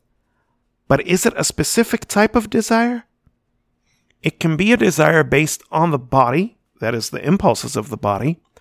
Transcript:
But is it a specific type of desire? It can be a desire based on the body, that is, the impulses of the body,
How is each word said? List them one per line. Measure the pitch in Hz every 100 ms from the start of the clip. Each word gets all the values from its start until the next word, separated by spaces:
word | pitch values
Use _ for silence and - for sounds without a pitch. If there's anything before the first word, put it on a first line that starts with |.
| _ _ _ _ _ _ _ _ -
But | 139 -
is | 180 233
it | -
a |
specific | 151 - 151 - 233 - -
type | 202 214 247
of | 214
desire? | 233 - 226 240 240 - _ _ _ _ _ _ _ _ _ _ _
It | 131 -
can | 165 156
be | 202
a | 233
desire | 214 160 156 160 135
based | 139 156 - _
on | 160 170
the | 143
body, | 123 135 123 143 214 - _ _
that | 113 120
is, | -
the | -
impulses | 139 196 202 110 123 -
of | 107
the | 104
body, | 104 101 123 170 _ _